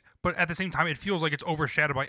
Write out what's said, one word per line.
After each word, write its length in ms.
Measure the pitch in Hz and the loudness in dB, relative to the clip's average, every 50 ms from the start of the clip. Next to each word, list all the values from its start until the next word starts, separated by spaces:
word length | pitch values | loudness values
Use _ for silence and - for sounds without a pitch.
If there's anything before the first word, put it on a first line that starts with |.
| _ _ _ _ | _ _ _ _
but 140 | - 180 160 | -2 -2 0
at 100 | 170 175 | 0 0
the 80 | 160 165 | 0 0
same 160 | - 190 180 | -2 -4 -2
time, 160 | 151 151 165 | 0 0 2
it 100 | 165 147 | 2 0
feels 240 | - - 196 196 165 | -2 -2 -2 0 0
like 120 | 160 156 | 0 0
it's 100 | 147 139 | 0 -2
overshadowed 540 | - 175 160 151 151 123 - 156 151 147 135 | -2 -2 0 0 0 0 2 2 2 2 2
by 80 | 135 135 | 0 -2